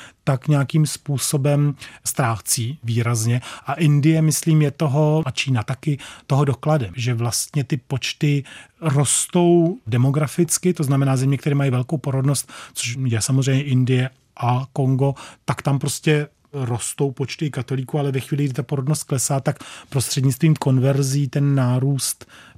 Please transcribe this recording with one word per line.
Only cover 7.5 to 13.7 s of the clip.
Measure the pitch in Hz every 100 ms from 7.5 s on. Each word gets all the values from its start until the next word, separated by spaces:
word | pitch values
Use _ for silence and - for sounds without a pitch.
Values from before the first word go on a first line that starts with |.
| 147
ty | 127 143
počty | - 131 - - 147 143 135 - - _
rostou | 165 135 131 - - 180 175 175 170 226 110
demograficky, | 120 135 143 147 - 165 - 180
to | 175
znamená | 135 139 139 131
země, | 135 139
které | 151
mají | 143 139
velkou | 123 123 151
porodnost, | 143 131 135 135 - - -
což | - 120 135
je | 131 113
samozřejmě | - 135 135 135
Indie | 143